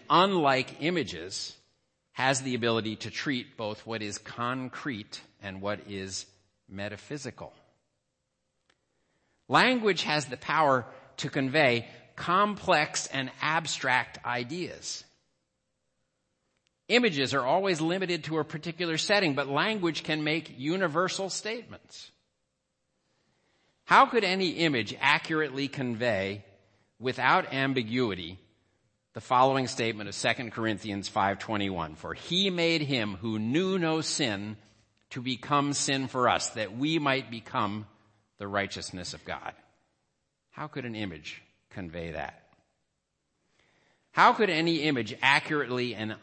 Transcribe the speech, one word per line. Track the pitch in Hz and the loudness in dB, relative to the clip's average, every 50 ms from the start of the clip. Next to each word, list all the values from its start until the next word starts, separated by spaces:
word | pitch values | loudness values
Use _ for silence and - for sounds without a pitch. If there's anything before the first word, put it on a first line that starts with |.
| - - | -2 2
unlike | 143 165 185 202 196 175 151 139 135 131 131 - - - | 4 6 6 6 4 2 4 4 2 2 0 -4 -8 -6
images, | 139 165 185 170 127 90 92 80 82 95 - - - - - - _ _ _ _ _ _ _ _ _ _ | -2 -2 0 0 -2 -4 -6 -10 -10 -10 -10 -10 -10 -12 -14 -18 _ _ _ _ _ _ _ _ _ _
has | - - 127 135 139 131 | -4 0 2 2 2 2
the | 131 135 123 | 0 -2 -2
ability | 117 120 117 113 113 104 110 107 - | 0 2 2 2 2 0 -2 -4 -6
to | - 117 | -8 -10
treat | - - - 156 135 123 110 - - - | -8 -6 -4 -4 -4 -4 -4 -8 -10 -8
both | 113 104 107 - - 110 | -8 -6 -8 -8 -10 -8
what | 113 110 | -8 -6
is | 107 104 104 - | -6 -6 -8 -10
concrete | - - - - 120 120 127 131 127 123 - - - 151 123 101 107 - - - - - _ _ | -12 -12 -8 -6 -4 -4 -4 -4 -6 -8 -10 -10 -8 -6 -6 -8 -8 -10 -14 -16 -18 -18 _ _
and | - 98 95 92 | -12 -10 -10 -6
what | 95 101 104 95 - 101 | -4 -4 -4 -4 -6 -10
is | 101 95 95 95 95 - - - _ _ _ _ _ _ _ - | -8 -8 -8 -8 -8 -10 -12 -14 _ _ _ _ _ _ _ -16
metaphysical. | 98 98 101 104 104 101 - - 147 147 135 123 - - 85 - - _ _ _ _ _ _ _ _ _ _ _ _ _ _ _ _ _ _ _ _ _ _ _ _ _ _ _ _ _ _ _ _ _ _ _ _ _ _ - | -12 -8 -8 -8 -10 -12 -12 -12 -12 -10 -10 -10 -12 -12 -14 -16 -18 _ _ _ _ _ _ _ _ _ _ _ _ _ _ _ _ _ _ _ _ _ _ _ _ _ _ _ _ _ _ _ _ _ _ _ _ _ _ 2
Language | 127 156 196 247 254 247 220 208 180 160 - | 6 6 6 6 4 2 2 2 0 0 0
has | - 151 151 135 | 0 0 0 -2
the | 127 131 - | -4 -8 -10
power | - - 147 156 156 139 131 127 117 - - - - - - - | -4 -2 2 4 6 6 6 4 2 -2 -10 -20 -20 -18 -10 -8
to | - 139 | -6 -4
convey | - 151 135 131 131 160 151 127 120 117 113 - - - - - - | -2 -2 0 2 4 4 6 6 4 4 0 -6 -14 -20 -20 -20 -14
complex | - - - 175 190 208 214 202 - - 190 175 151 151 151 - - - - | -8 -2 2 4 4 4 2 0 -2 2 4 4 4 4 2 -2 -6 -6 -4
and | - 135 131 127 - - | -4 -4 -4 -6 -6 -4
abstract | 143 147 160 165 165 147 - - 139 131 123 127 117 - - - - | -2 0 0 0 -2 -2 -4 -2 0 2 2 2 2 0 -6 -10 -6
ideas. | 120 123 123 123 120 156 180 170 - - - - - - - - _ _ _ _ _ _ _ _ _ _ _ _ _ _ _ _ _ _ _ _ _ _ _ _ _ _ _ _ _ _ _ _ _ _ _ _ - | -4 -4 -4 -4 -4 -6 -6 -6 -8 -10 -12 -12 -12 -12 -12 -14 _ _ _ _ _ _ _ _ _ _ _ _ _ _ _ _ _ _ _ _ _ _ _ _ _ _ _ _ _ _ _ _ _ _ _ _ 2
Images | 185 233 247 220 156 139 135 117 131 | 4 4 4 4 4 2 2 2 2
are | 139 123 | 2 2
always | 127 151 185 196 196 180 147 | 4 4 4 4 2 0 2
limited | 160 165 180 190 190 175 175 160 143 | 0 0 0 0 -2 -2 -4 -4 -4
to | 151 160 156 | -2 -2 -2
a | 147 | -2
particular | - - 156 - 175 165 - 180 165 160 151 | -2 -4 -10 -8 -8 -8 -6 -4 -2 -2 -2
setting, | - - 202 208 196 156 135 | 0 2 4 4 4 4 2
but | 139 139 139 | 0 0 0
language | 139 147 175 214 220 208 175 165 151 - - | 0 0 0 0 0 0 0 -2 -2 -2 -4
can | - 156 156 151 | -2 -2 -2 0
make | 151 156 165 151 - - 117 | 0 -2 -2 -4 -8 -12 -8
universal | 131 151 175 190 190 165 143 165 185 175 - - 196 180 | -4 -2 -2 0 0 0 2 0 0 0 -2 -4 -6 -6
statements. | - - - 214 226 247 214 - - - _ - - - - - _ _ _ _ _ _ _ _ _ _ _ _ _ _ _ _ _ _ _ _ _ _ _ _ _ _ _ _ _ _ _ _ _ _ _ | -6 -6 -6 -6 -8 -8 -10 -14 -18 -20 _ -20 -20 -20 -20 -20 _ _ _ _ _ _ _ _ _ _ _ _ _ _ _ _ _ _ _ _ _ _ _ _ _ _ _ _ _ _ _ _ _ _ _
How | - 175 220 269 | 6 8 8 8
could | 247 254 233 202 | 8 6 2 2
any | 180 185 190 190 170 | 2 2 2 2 0
image | 104 117 170 160 143 117 110 101 - - | 2 2 2 2 4 2 0 -2 -4 0
accurately | - 139 151 165 - - 160 156 156 139 131 139 139 131 | 2 4 4 4 2 -2 -2 -2 -2 -2 -2 -4 -4 -4
convey, | - 139 131 123 117 107 123 120 110 95 98 98 101 104 - - - _ _ _ _ _ _ _ _ - | -4 -4 -4 -4 -2 -2 0 0 2 2 0 -2 -4 -6 -10 -18 -20 _ _ _ _ _ _ _ _ -8
without | 110 131 120 123 123 135 160 185 180 - 127 | -6 -4 -2 2 4 4 4 4 4 0 -2
ambiguity, | 135 135 135 131 131 113 107 117 127 127 110 92 87 85 82 90 - _ _ _ _ _ _ _ _ _ _ _ _ _ _ - | 0 0 0 0 0 -2 -2 0 0 0 0 0 -4 -6 -10 -12 -14 _ _ _ _ _ _ _ _ _ _ _ _ _ _ -16
the | 113 | -10
following | - - 127 127 131 135 135 135 131 117 | -4 2 4 6 6 6 6 4 0 -2
statement | - - 117 113 110 107 104 101 | -2 -2 -2 -2 -2 -4 -6 -10
of | 101 | -6
Second | - - 120 113 - 127 110 - | -2 0 0 0 0 -2 -8 -6
Corinthians | 117 113 110 107 90 - 107 98 101 95 - | -2 -2 -2 -2 -2 -4 -4 -4 -4 -4 -4
five | - 110 98 98 98 98 | 0 2 2 2 2 0
twenty-one? | - - 110 101 101 98 95 87 80 78 78 | -4 -4 -2 0 0 0 -2 -2 -4 -6 -8
"For | - - 85 82 | -10 -10 -10 -8
he | - - - 165 185 196 196 | -8 -6 -2 0 0 0 0
made | 180 175 170 170 165 160 | 0 2 2 2 2 0
him | 151 139 143 123 107 104 98 | 0 0 0 0 0 -2 -4
who | 90 110 117 107 107 | -6 -6 -4 -4 -2
knew | 107 113 131 165 190 185 190 190 | -2 0 0 0 0 0 0 0
no | 170 160 160 160 | 0 0 0 0
sin | 151 - - - 151 117 104 98 104 107 107 - - - _ _ _ _ _ _ _ - | -2 -2 -2 -2 -2 -2 -2 -4 -6 -8 -10 -12 -16 -20 _ _ _ _ _ _ _ -14
to | - 131 | -12 -8
become | 120 131 127 - - - 147 143 143 143 139 | -6 -6 -6 -6 -2 2 2 2 4 2 0
sin | 139 - - 139 135 135 120 | 0 0 0 0 0 -2 -2
for | - 127 123 117 | 0 4 4 6
us, | 92 - - - | 6 4 2 -2
that | - 117 107 92 101 | -4 -4 -6 -6 -4
we | 120 139 156 165 165 | -4 -2 0 0 2
might | 147 139 131 135 127 110 | 2 2 2 0 0 -6
become | 117 113 - - - 127 110 98 104 107 107 - _ _ _ _ _ _ _ _ _ - | -10 -12 -10 -6 -2 0 0 0 -2 -4 -8 -10 _ _ _ _ _ _ _ _ _ -12
the | 101 101 | -8 -4
righteousness | 98 101 98 95 - 95 87 - - 92 85 - - | -2 -2 -2 -2 -4 -8 -10 -10 -10 -10 -10 -10 -12
of | 80 - | -12 -10
God." | 90 80 69 - - - - - _ _ _ _ _ _ _ _ _ _ _ _ _ _ _ _ _ | -10 -10 -8 -8 -12 -14 -14 -18 _ _ _ _ _ _ _ _ _ _ _ _ _ _ _ _ _
How | - - 151 147 | -14 -12 -12 -10
could | - 143 123 | -8 -10 -8
an | 120 110 | -8 -6
image | 107 107 95 82 73 73 - - - - _ _ _ _ _ | -6 -6 -6 -6 -10 -12 -14 -16 -16 -18 _ _ _ _ _
convey | - 107 92 82 78 87 82 85 | -12 -12 -10 -10 -8 -8 -8 -8
that? | 76 78 69 - - - _ _ _ _ _ _ _ _ _ _ _ _ _ _ _ _ _ _ _ _ _ _ _ _ _ _ _ _ _ _ _ _ _ _ | -6 -6 -8 -8 -10 -14 _ _ _ _ _ _ _ _ _ _ _ _ _ _ _ _ _ _ _ _ _ _ _ _ _ _ _ _ _ _ _ _ _ _
How | - - 185 233 | 4 6 8 8
could | 240 233 214 185 | 8 6 4 2
any | 165 156 165 170 170 151 143 | 4 2 4 2 2 2 2
image | 156 143 120 113 104 123 - | 0 0 0 -2 -4 -4 2
accurately | 123 135 143 151 - - 156 147 131 117 123 123 123 123 110 | 4 6 6 4 4 2 -2 -2 -2 0 -2 -2 -2 -2 -4
and | 101 110 107 110 - | -4 -6 -6 -6 -4